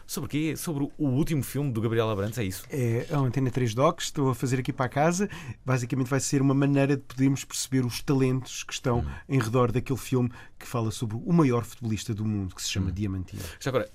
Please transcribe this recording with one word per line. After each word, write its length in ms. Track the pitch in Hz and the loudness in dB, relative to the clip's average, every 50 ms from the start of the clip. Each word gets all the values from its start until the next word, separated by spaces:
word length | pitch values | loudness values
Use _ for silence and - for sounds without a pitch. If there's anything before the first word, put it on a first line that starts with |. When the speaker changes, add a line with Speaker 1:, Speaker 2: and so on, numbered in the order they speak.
| - | -14
Speaker 1:
sobre 200 | - - - 143 | -10 -8 -6 -6
o 40 | - | -4
quê? 260 | - 147 156 160 135 | -2 -2 -2 -2 -4
Sobre 280 | - - 180 147 139 143 - - - | -4 -4 -4 -2 -2 -2 -4 -2 -2
o 80 | 151 | 0
último 360 | 135 123 135 170 - 165 139 | 2 2 2 2 2 0 0
filme 280 | 117 - - 131 147 139 | -2 -2 -4 -2 -2 -2
do 100 | 113 110 | 0 0
Gabriel 280 | 107 117 113 113 110 110 | 0 2 2 2 2 2
Abrantes, 280 | 110 98 98 110 107 127 | 0 -2 -2 -2 -2 -4
é 60 | 104 | -4
isso? 200 | 95 95 - - - | -4 -4 -8 -10 -6
Speaker 2:
É, 360 | - 139 123 117 113 120 - - | -4 -2 0 0 0 0 -2 -2
a 60 | 156 143 | 0 0
Antena 320 | 135 123 - 139 131 123 | 2 2 2 2 0 0
três 240 | - 135 127 117 104 | 2 0 0 0 2
Docs, 320 | 123 143 165 170 - - | 2 2 2 2 0 -6
estou 240 | - - 151 135 131 | -6 -2 0 2 2
a 40 | 120 | 2
fazer 240 | - 147 123 131 131 | 0 0 0 0 0
aqui 140 | 127 - | 0 -2
para 140 | 123 117 127 | -2 -2 -4
a 20 | 110 | -2
casa. 400 | - 139 151 170 175 185 208 190 - - - 123 - - - | 2 2 2 2 2 0 -2 -4 -4 -10 -12 -12 -14 -8 -2
Basicamente 440 | 127 131 123 123 117 139 131 131 117 | -2 0 0 0 -2 -2 -2 0 0
vai 100 | 139 135 | 0 0
ser 220 | - - 147 135 | 0 2 2 4
uma 120 | 135 139 135 | 4 4 4
maneira 420 | 139 143 139 143 135 139 135 143 | 4 4 4 4 4 4 4 2
de 60 | 135 | 0
podermos 420 | - - 127 127 135 139 139 131 - | -2 -8 0 2 2 2 2 0 -4
perceber 400 | - - - - - 131 131 123 | -6 -6 -6 -4 0 2 2 2
os 160 | 120 - - | 0 -2 -4
talentos 640 | - - 135 135 135 127 127 131 127 - - - - | 0 0 2 4 4 2 2 0 -4 -6 -10 -12 -10
que 80 | - | -10
estão 280 | - - - 131 120 120 | -10 -4 0 0 0 2
Speaker 1:
Hum. 60 | - 71 69 - - - | 0 -2 -6 -8 -4 0
Speaker 2:
em 100 | 139 131 | 2 2
redor 320 | 113 113 117 127 123 117 | 2 2 4 4 4 4
daquele 280 | 110 123 - - 135 110 | 2 0 0 0 -2 -4
filme 160 | - - 131 123 123 120 - - - - - - | -2 0 2 2 2 2 -2 -6 -14 -18 -18 -18
que 80 | - | -12
fala 240 | - - 120 113 110 | -6 -2 -2 -2 -2
sobre 240 | 101 - 123 104 107 117 - | -2 -4 -4 -4 -4 -6 0
o 60 | 190 | 4
maior 320 | 170 170 151 127 120 120 104 | 6 6 6 6 4 2 0
futebolista 500 | - - - 123 113 107 - - - 110 | -4 -8 -8 -4 -4 -4 -2 -4 -4 -4
do 100 | 95 110 | -2 -2
mundo, 300 | 110 107 101 95 90 - | -2 -2 -2 -4 -4 -6
que 80 | - | -6
se 60 | - - | -6 -4
chama 180 | - 92 87 87 | -2 0 -2 0
Speaker 1:
Hum. 20 | |
Speaker 2:
Diamantino. 500 | 90 101 107 98 95 95 90 - 107 95 90 82 - - | 0 -2 -2 -2 -2 -4 -6 -8 -10 -10 -10 -10 -10 -6
Speaker 1:
Já 100 | - 139 | -4 0
agora, 180 | 123 123 - - | 0 0 0 0